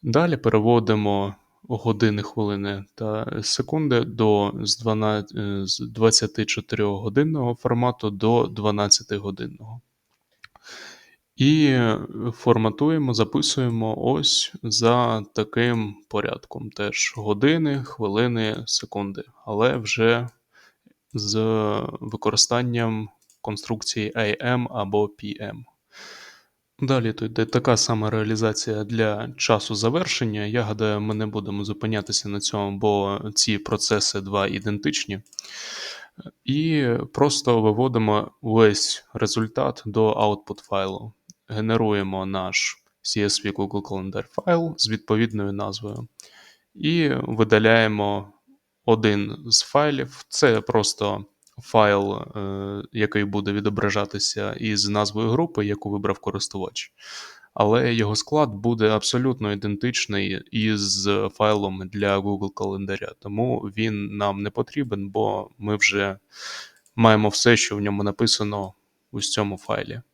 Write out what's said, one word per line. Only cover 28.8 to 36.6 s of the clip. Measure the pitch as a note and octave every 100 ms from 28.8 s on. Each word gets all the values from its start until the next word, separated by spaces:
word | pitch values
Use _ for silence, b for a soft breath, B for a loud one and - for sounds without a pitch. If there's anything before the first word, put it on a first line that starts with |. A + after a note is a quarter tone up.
для | G#2 A#2 A2 G#2 A#2 B2+
часу | - A2 -
завершення. | G#2+ A2+ D3+ F3+ - A#2 G#2
Я | G#2 A#2
гадаю, | G#2+ G#2+ A2 G#2
ми | G#2+
не | G#2+ G#2+
будемо | G#2+ G2+ G2+
зупинятися | G2+ G2+ A2 A2 G2 - G#2
на | G2+
цьому, | - G#2+ G2+ G2
бо | G#2+ G2+ G2 G2+ G#2+
ці | G#2 - G#2
процеси | G#2 G#2+ - G#2+ - G2+
два | G2 G2+ G2+
ідентичні. | G2+ G#2 G#2 B2 D3 - G2 - B B B B B B B B _ - _
І | - C#3